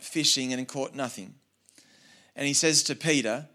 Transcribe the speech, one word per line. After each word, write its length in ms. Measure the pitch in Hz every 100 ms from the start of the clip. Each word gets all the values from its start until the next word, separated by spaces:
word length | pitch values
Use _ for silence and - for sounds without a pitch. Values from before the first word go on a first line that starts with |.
fishing 520 | - 160 147 139 131
and 140 | 127 127
caught 280 | 143 135
nothing. 400 | 139 127 - 98 - _ _ _ _ _ _ - - _
And 120 | - 139
he 80 |
says 280 | 143 160 147
to 100 | -
Peter 540 | 131 160 147 110 123 151